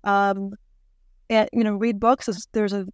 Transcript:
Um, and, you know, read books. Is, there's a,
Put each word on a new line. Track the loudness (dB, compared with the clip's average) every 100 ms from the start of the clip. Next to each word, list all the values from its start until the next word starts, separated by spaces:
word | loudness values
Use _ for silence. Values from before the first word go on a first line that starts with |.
Um, | 0 2 2 -2 -6 -12 _ _ _ _ _ _ _
and, | 0 2
you | 0
know, | 0 0
read | -2 2
books. | 2 2 -2
Is, | -8 -6
there's | -2 -2
a, | -2 -8